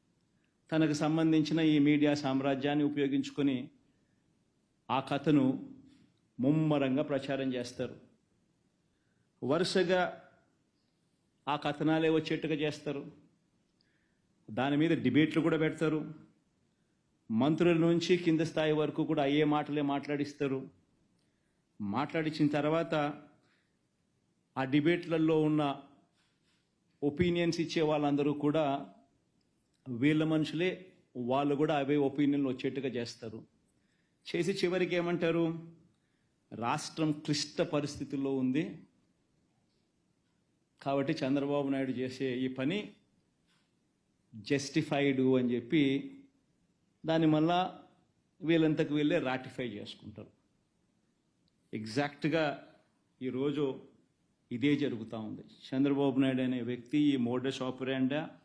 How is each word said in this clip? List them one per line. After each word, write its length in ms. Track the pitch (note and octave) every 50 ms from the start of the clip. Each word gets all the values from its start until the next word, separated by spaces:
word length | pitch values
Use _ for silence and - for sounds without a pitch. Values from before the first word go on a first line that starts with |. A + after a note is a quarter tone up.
| _ _ _ _ _ _ _ _ _ _ _ _ _ -
తనకు 220 | D#3+ D#3 D#3 D3+ D3+
సంబంధించిన 680 | D3+ D#3+ D3+ D#3+ D#3+ D#3+ D#3+ D#3+ D#3 D3+ - D#3+ E3
ఈ 200 | D#3+ D#3 D3+ D3
మీడియా 340 | C#3+ D3 D3+ D3 D3 D3 C#3+
సామ్రాజ్యాన్ని 720 | D3 C#3+ C3 C3+ C3+ C3+ C#3 C#3 B2+ C#3 C#3+ D3 D3 D3
ఉపయోగించుకొని 840 | C#3+ D3 C#3+ C#3 C3+ C#3 C#3 C3 - - D3 C#3 C#3+ C3 B2 C3+ - _ _ _ _ _ _ _ _ _ _ _ _ _ _ _ _ _ _ _ _ _ _ _ -
ఆ 80 | A#2+ C3+
కథను 760 | C3+ - C#3+ C#3+ - D#3+ D3 C#3 C3 C3 C3 - - - - - - - - _ _ _ _ _ _ _ _ -
ముమ్మరంగా 640 | A#2+ C#3+ D#3 D#3 D#3 D3+ D3 C#3 C3+ C3 B2+ C#3+ D3
ప్రచారం 500 | D3 C#3+ C3+ C3 C#3 C3+ C3+ C3+ C3 B2
చేస్తారు. 420 | B2 A#2+ - - - B2 A#2+ - - - - _ _ _ _ _ _ _ _ _ _ _ _ _ _ _ _ _ _ _ _ _ _ _ _ _ - A#2
వరుసగా 800 | B2 D3 E3 F3+ F3 - F#3+ F3+ F3 F#3 F#3 F3 - - - - - _ _ _ _ _ _ _ _ _ _ _ _ _ _ _ _ _ _ _ _ _ _ -
ఆ 80 | C3+ D3
కథనాలే 540 | D3 - D3 D3 - D3+ D#3 D#3+ D#3+ D#3+ D#3+
వచ్చేట్టుగా 440 | D#3+ D#3+ D#3+ - D#3+ E3 - D#3 D#3+
చేస్తారు. 580 | C#3+ D3+ D3+ C#3+ - - D3+ C#3 C#3 - - - - _ _ _ _ _ _ _ _ _ _ _ _ _ _ _ _ _ _ _ _ _ _ _ _ _ -
దాని 260 | G#2+ B2 C3 C#3+ C#3+
మీద 260 | D3 D#3+ E3 E3 B2+ A2+
డిబేట్లు 380 | B2+ A2+ D3 D#3 D#3 - E3
కూడా 160 | C#3 E3 D#3+
పెడతారు. 560 | D3+ D#3+ D#3 D3+ - E3 D#3 D#3 D3+ D3+ E3 - - - - _ _ _ _ _ _ _ _ _ _ _ _ _ _ _ _ _ _ _ -
మంత్రుల 460 | A2 A2+ C3 D#3 - - E3+ F3 E3+
నుంచి 400 | D#3+ E3 E3+ E3+ E3+ E3+ - F3+
కింద 220 | F3 - E3+ D#3+ D#3
స్థాయి 320 | E3 D#3 - D#3+ D#3 D#3
వరకు 340 | D3+ D3+ D3+ C#3+ C#3+ D#3+ D3+
కూడా 180 | C#3+ D#3+ D3+ C#3
అయ్యే 200 | C#3 C#3+ D3+ D3+
మాటలే 380 | D3 D3 D3+ C#3+ C#3+ C#3+ D3
మాట్లాడిస్తారు. 880 | C#3+ C#3 C#3 C#3+ C#3+ D3 D3 C#3+ D3 D3 - - C#3+ C3 C3+ C3+ C3+ - - _ _ _ _ _ _ _ _ _ _ _ _ _ _ _ _ _ _ _ _ -
మాట్లాడించిన 680 | G#2 G2 G#2+ B2+ D3+ D3 E3+ D#3+ D#3 D#3 D#3 - D3+
తర్వాత 760 | C#3+ D3+ D3 C#3 D3+ D#3+ E3 E3 E3 E3 D3+ C#3+ D3 D3 - - - _ _ _ _ _ _ _ _ _ _ _ _ _ _ _ _ _ _ _ _ _ _ _ _ -
ఆ 60 | C3 C3+
డిబేట్లలో 800 | C3 C#3 D3 D3 E3+ F3 E3+ E3+ D#3+ E3 D#3+ D#3+ D#3+ D#3+ D#3
ఉన్న 400 | D#3 D3+ D3+ D3+ D3 C#3 C3+ - - - - _ _ _ _ _ _ _ _ _ _ _ _ _ _ _ _ _ _ _ _ - C#3+
ఒపీనియన్స్ 560 | D3 D3 D#3+ F3+ F3 F3 F3 E3+ E3+ E3 F3
ఇచ్చే 220 | E3 E3 - E3+
వాళ్ళందరూ 520 | D#3 D3+ D3+ D3 D3 C#3+ C#3+ C#3 C#3 D3 C#3+
కూడా 600 | D3 D3 D3 D3+ D#3+ D3+ C#3 C#3 - - - - _ _ _ _ _ _ _ _ _ _ _ _ _ _ _ _ _ - C3
వీళ్ళ 340 | A#2+ A2+ C#3 D3+ D#3 D#3 D#3+
మనుషులే, 720 | D#3 D#3+ D#3 D3+ - D#3 D#3 F3+ F#3 - - - - - _ _ _ -
వాళ్ళు 380 | B2 A#2+ A#2+ C3 C#3 C#3+ C#3+ C#3+
కూడా 220 | C3+ D#3 D#3 D#3
అవే 180 | C#3+ C#3 C3+ D3
ఒపీనియన్లు 540 | D3 C#3 C#3 - D3+ D3 C#3+ C#3+ C#3+ C#3 B2+
వచ్చేట్టుగా 400 | B2 B2+ - C3+ C3 C#3 C3+ B2+
చేస్తారు. 540 | A2 A#2+ A#2 A2+ - - B2 A2 A2 G#2+ - - _ _ _ _ _ _ _ _ _ _ _ _ _ _ - - -
చేసి 160 | F3 D#3+ F#3+
చివరికి 440 | G3 - F#3+ F3 F#3 F3+ F#3 D#3 F3
ఏమంటారు, 720 | F3 E3+ F3 F3 E3 F3 E3 E3 E3 E3+ E3 E3 - - - - - _ _ _ _ _ _ _ _ _ _ _ _ _ - -
"రాష్ట్రం 580 | A2 A#2 A#2+ D3 D#3 - - - D#3+ D#3 D#3
క్లిష్ట 500 | D3 D3 - D3+ D3 - - - - -
పరిస్థితుల్లో 760 | E3 E3 D#3 D3 D3 C#3+ - - C#3 - D3 C3+ C3+ C#3 C3+
ఉంది 480 | C3 B2+ B2+ B2+ D#3 F3+ G3+ E3 - - _ _ _ _ _ _ _ _ _ _ _ _ _ _ _ _ _ _ _ _ _ _ _ _ _ _ _ _ _ _ _ _ _ _ _ _ _ _ -
కాబట్టి 320 | - C#3 C#3 C#3 C#3 E3 D#3
చంద్రబాబు 560 | - C#3+ C3 C#3+ C#3 C#3 C#3+ C#3+ C#3+ C#3 C#3
నాయుడు 220 | C#3 C3+ C3+ B2+
చేసే 460 | A#2 B2 B2+ B2 B2+ - C3+ C3 B2
ఈ 100 | C3 C3
పని 460 | C3 C3 C3 C3 D3 F#3+ G#3 G3+ - - _ _ _ _ _ _ _ _ _ _ _ _ _ _ _ _ _ _ _ _ _ _ _ _ _ _ _ -
జస్టిఫైడ్" 840 | G#2+ G2 - C#3+ C3+ C#3 - - D#3+ D3 - D3+ C#3 C#3 C#3+ C3 C3
అని 340 | B2+ C3 B2+ B2+ B2 A#2+ A#2+
చెప్పి 640 | A#2 A#2+ - E3+ D3+ C#3+ C3+ C3+ C#3 - - - - - _ _ _ _ _ _ _ _ _ _ _ _ _ _ _ -
దాన్ని 220 | D#3+ D#3+ D#3+ E3
మళ్ళా 560 | D#3 D3+ D3+ D#3 E3+ F3 F3+ F#3 F#3 - - - - _ _ _ _ _ _ _ _ _ -
వీళ్ళంతకు 520 | - D#3 E3 D#3+ D#3+ D#3 D3+ D#3 D#3 C#3 D3
వీళ్ళే 260 | D3+ D3 D3+ F3 D#3+
రాటిఫై 480 | B2+ B2+ C3 B2+ - A#2+ - - B2+
చేసుకుంటారు. 600 | A#2 G2+ G#2 A2 - - - - G#2+ F#2+ G#2+ - - _ _ _ _ _ _ _ _ _ _ _ _ _ _ _ _ _ _ _ _ _ _ _ _ _ _ _ _ -
ఎగ్జాక్ట్‌గా 920 | A2 G#2+ A2 G#2+ C#3 C#3+ C#3+ - - - D3+ D#3 D#3+ D#3 D3 - - - - - _ _ _ _ _ _ _ _ -
ఈరోజు 600 | B2+ B2+ A#2 C3 C#3 D3 C3 D#3+ C#3+ C3 C3 C3 - - _ _ _ _ _ _ _ _ _ _ _ -
ఇదే 240 | A#2+ A2+ C#3 C#3+ C#3+
జరుగుతూ 440 | C3+ C#3+ A#2+ A#2+ A2 A2 G#2+ A#2 A2
ఉంది. 220 | A2 G#2+ G#2 -
చంద్రబాబు 800 | - - - - - - C3+ C3 C#3+ C#3 C#3 C#3 C#3+ C#3 B2 C3+
నాయుడు 220 | C3+ C3+ C3 B2+
అనే 200 | B2+ B2+ B2+ B2
వ్యక్తి 360 | A#2 B2 B2 B2 A#2+ - D3+
ఈ 200 | D3+ D3 C#3+ C3+
మోడస్ 440 | B2+ A#2+ A#2+ B2 B2 B2 C3+ C3 -
ఆపరాండా 680 | C3 C3 B2+ B2+ C3 C3 C3+ C3 C3 B2+ C#3+ D3+ E3 D#3+ - -